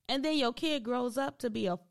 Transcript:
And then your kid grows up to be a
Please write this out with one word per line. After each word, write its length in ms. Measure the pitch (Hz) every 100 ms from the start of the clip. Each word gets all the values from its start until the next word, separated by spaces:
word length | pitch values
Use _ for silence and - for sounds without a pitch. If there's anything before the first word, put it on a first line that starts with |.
| -
And 160 | 269
then 140 | 302 311
your 160 | 247
kid 300 | 247 320 294
grows 340 | 220 247 247 226
up 220 | 269 -
to 100 | 247
be 160 | 220 202
a 120 | 175 -